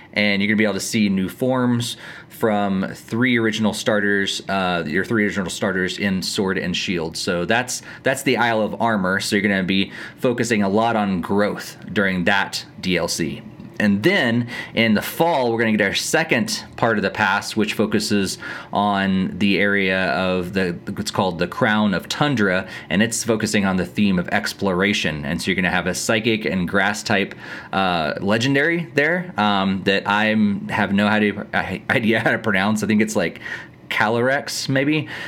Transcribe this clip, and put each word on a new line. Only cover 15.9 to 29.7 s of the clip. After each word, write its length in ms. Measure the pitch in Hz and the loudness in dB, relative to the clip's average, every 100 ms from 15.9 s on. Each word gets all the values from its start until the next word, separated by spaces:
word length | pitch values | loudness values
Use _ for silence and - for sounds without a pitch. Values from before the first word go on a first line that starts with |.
| 90 | 0
second 680 | - 160 - 127 107 - - - | 0 0 2 0 0 -4 -8 0
part 220 | 120 104 | 2 2
of 40 | |
the 80 | 95 | 0
pass, 460 | - 101 98 - 110 | 2 2 2 -2 -2
which 200 | 104 - | -2 0
focuses 640 | 104 104 - 104 92 - - - - | 0 0 0 0 0 -4 -10 -12 -4
on 600 | - 104 98 98 95 92 87 | 0 0 2 2 2 0 0
the 180 | 101 90 | 2 4
area 540 | 101 101 95 95 92 | 4 2 2 2 0
of 400 | 71 92 92 87 | 0 0 0 -2
the, 260 | 95 90 85 - 98 | -2 -2 -4 -8 -8
what's 160 | 104 | -4
called 280 | - 95 85 | 0 0 0
the 80 | 87 | -4
Crown 460 | - 120 107 107 | 0 2 2 2
of 160 | 87 - | 0 -2
Tundra, 580 | - 147 123 101 92 95 - - | -2 0 2 2 2 -2 -10 -4
and 120 | 87 | 0
it's 220 | 117 - | 0 -2
focusing 400 | - 110 104 104 | -2 0 0 0
on 140 | 98 92 | 2 0
the 80 | 85 | -2
theme 340 | - 101 90 | 0 2 2
of 80 | 87 | 0
exploration. 960 | 104 - - 98 90 101 101 85 76 | -2 -2 -2 0 2 2 2 -2 -4
And 180 | 71 87 | -4 -4
so 80 | - | -2
you're 60 | 95 | 0
gonna 140 | 90 | 0
have 180 | 90 87 | 0 -2
a 80 | 90 | -2
psychic 480 | - 113 117 110 | 0 0 2 0
and 240 | 107 95 85 | 0 -2 0
grass 360 | 101 98 104 | 2 0 0
type, 300 | - 101 98 - - - - | 0 0 0 -6 -14 -14 -6
uh, 440 | 95 92 87 76 - | -2 0 0 -2 -2
legendary 720 | 95 113 139 139 156 170 160 139 | 0 0 2 0 0 -2 -2 0
there, 380 | 151 180 180 - | 0 0 -4 -2
um, 440 | 104 101 98 | 0 2 0